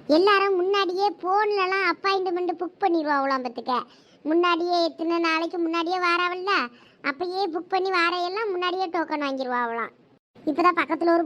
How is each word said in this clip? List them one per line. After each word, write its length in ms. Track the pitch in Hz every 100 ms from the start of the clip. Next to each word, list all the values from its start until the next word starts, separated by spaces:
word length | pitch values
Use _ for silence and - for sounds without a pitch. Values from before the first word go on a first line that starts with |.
| - 311
எல்லாரும் 420 | 392 392 392 370
முன்னாடியே 480 | 370 403 370 370 403 -
போன்லலாம் 680 | 349 403 427 403 370 392 359
அப்பாயின்மெண்ட் 600 | 339 392 392 370 349 359 339
புக் 220 | 349 -
பண்ணிடுவாங்களாம் 600 | 392 339 302 285 269 269 247
பார்த்துக்க. 280 | 240 233 247 - - _ - 285
முன்னாடியே 480 | 330 349 339 349 349 330
எத்தனை 280 | - 330 339 330
நாளைக்கு 300 | 320 330 359
முன்னாடியே 340 | 330 339 330 370
வாராவல்ல, 480 | 349 349 359 370 381 370 240 240 - _ 277
அப்பயே 320 | 277 359 370 403
புக் 180 | 330 330
பண்ணி 160 | 381 381 359
வாரையெல்லாம் 560 | 339 359 349 403 440
முன்னாடியே 340 | 359 359 359 381
டோக்கன் 300 | 349 311 302 277
வாங்கிடுவாங்களாம். 680 | 269 247 240 240 226 220 - _ _ _ - -
இப்பதான் 300 | 285 349 339
பக்கத்துல 340 | 285 330 339
ஒரு 80 | 339